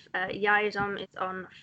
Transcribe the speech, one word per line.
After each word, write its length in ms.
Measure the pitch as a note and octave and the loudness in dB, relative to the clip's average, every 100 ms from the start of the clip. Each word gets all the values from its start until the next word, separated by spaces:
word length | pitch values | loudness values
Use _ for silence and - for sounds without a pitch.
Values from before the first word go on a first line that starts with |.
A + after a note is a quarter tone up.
| - | -6
Uh, 140 | F#3 F#3 | -4 -2
Yayadom 760 | G#3 G#3 G#3 G#3 G3+ G3+ G3 | 0 4 4 4 0 -2 -2
is 60 | F#3+ - | -8 -6
on 280 | F#3 F#3 F3+ - | -6 -6 -10 -14